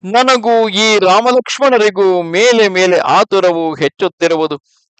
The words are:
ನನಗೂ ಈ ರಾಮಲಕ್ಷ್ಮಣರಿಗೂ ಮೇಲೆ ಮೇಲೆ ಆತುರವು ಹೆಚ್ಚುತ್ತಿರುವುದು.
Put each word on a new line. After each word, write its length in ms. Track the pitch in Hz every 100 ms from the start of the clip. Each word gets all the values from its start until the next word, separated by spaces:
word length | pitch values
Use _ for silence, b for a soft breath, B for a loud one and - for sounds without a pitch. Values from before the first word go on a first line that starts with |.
ನನಗೂ 640 | 185 226 254 254 226 233 220
ಈ 280 | 196 220 214
ರಾಮಲಕ್ಷ್ಮಣರಿಗೂ 1200 | 185 196 240 254 233 - 277 247 208 190 190 180
ಮೇಲೆ 460 | 170 175 233 233 208
ಮೇಲೆ 300 | 185 185 175
ಆತುರವು 760 | - 160 214 196 180 170 165
ಹೆಚ್ಚುತ್ತಿರುವುದು. 840 | 143 147 _ 185 _ 170 165 156 147 _ _ _ _